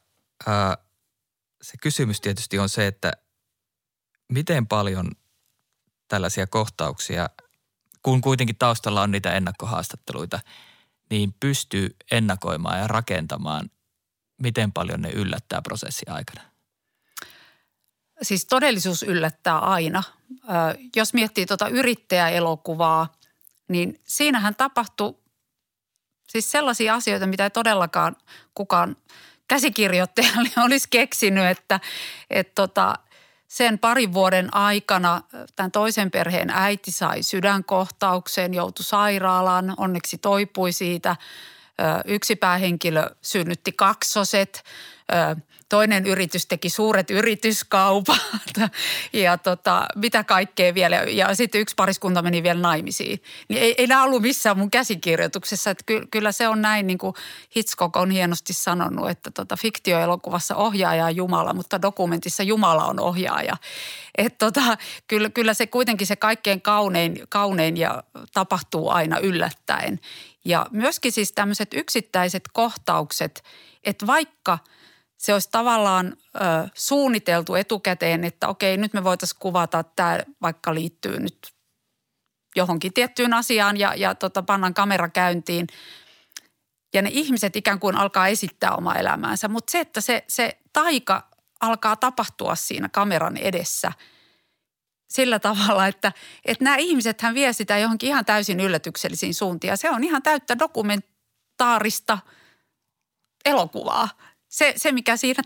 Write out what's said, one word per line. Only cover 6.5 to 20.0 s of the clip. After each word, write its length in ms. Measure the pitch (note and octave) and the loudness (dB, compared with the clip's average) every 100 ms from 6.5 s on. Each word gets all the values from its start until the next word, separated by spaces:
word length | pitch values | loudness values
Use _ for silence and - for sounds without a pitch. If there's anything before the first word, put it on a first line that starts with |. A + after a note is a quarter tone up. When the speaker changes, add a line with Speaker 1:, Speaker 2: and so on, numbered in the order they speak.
| A2 G#2+ - D#2+ - - F2 E2 - _ _ _ _ _ _ | -2 -2 -4 -6 -6 -6 -4 -6 -8 _ _ _ _ _ _
Speaker 1:
kun 180 | C3+ B2+ | 0 2
kuitenkin 360 | C3+ C3 A#2 G#2+ | 2 0 0 0
taustalla 460 | B2 A#2 A2 G#2 | 0 0 0 0
on 80 | G2+ | 0
niitä 220 | G2 F#2+ | 0 -2
ennakkohaastatteluita, 1080 | F#2+ F2+ - A#2 E2+ - - - C2+ E2+ - - - - _ _ _ _ | -2 -4 -6 -6 -6 -8 -12 -12 -10 -8 -10 -12 -20 -20 _ _ _ _
niin 240 | G#2+ G2+ - | -2 -2 -2
pystyy 560 | C#3 C#3 - G2 G2 - - | -2 -2 -4 -4 -4 -8 -4
ennakoimaan 680 | A#2 G#2 F#2+ F2 D#2+ E2+ F2+ | 0 0 -2 -4 -4 -4 -4
ja 80 | A2 | -2
rakentamaan, 840 | A2+ A#2+ F2 D#2+ - D#2 D2+ - - _ _ _ _ _ - | -4 -2 -6 -6 -8 -6 -8 -10 -18 _ _ _ _ _ -6
miten 300 | B2 A#2 G#2 | -4 -2 -2
paljon 300 | - F2 E2+ | -2 -6 -6
ne 80 | - | -6
yllättää 520 | A2 F#2 - - F2+ | -4 -4 -6 -6 -8
prosessin 480 | - A2 - - - | -8 -10 -10 -12 -10
aikana? 460 | - - - - _ _ _ _ _ _ - - - - _ _ _ _ _ _ - | -12 -12 -16 -20 _ _ _ _ _ _ -20 -20 -20 -20 _ _ _ _ _ _ -10
Speaker 2:
Siis 240 | A3+ F#3+ - | -4 -4 0
todellisuus 560 | B3+ C#4+ G3+ F3+ E3 | 2 2 2 -2 -4
yllättää 560 | G3+ F3 D#3+ - F3+ D#3 | -2 -2 -2 -2 -2 0
aina. 440 | F#3+ F3+ D#3+ F#3 | 2 0 0 -2